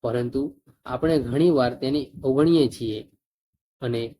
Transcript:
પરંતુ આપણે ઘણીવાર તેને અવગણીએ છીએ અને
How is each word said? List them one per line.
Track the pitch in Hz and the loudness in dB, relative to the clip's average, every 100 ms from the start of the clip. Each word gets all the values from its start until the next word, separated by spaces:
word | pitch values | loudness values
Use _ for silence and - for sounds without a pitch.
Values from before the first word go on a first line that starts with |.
પરંતુ | 123 120 120 127 143 - _ _ - | -2 -4 -4 -4 -6 -8 _ _ -10
આપણે | 127 160 160 | -4 0 0
ઘણીવાર | 120 135 175 147 120 120 | 0 2 4 4 2 0
તેને | 131 147 135 - | -4 -4 -6 -6
અવગણીએ | 135 135 156 170 127 | -2 2 4 4 2
છીએ | - 117 107 - _ _ _ _ _ _ _ | 0 -8 -8 -12 _ _ _ _ _ _ _
અને | 123 117 117 | -6 -4 -6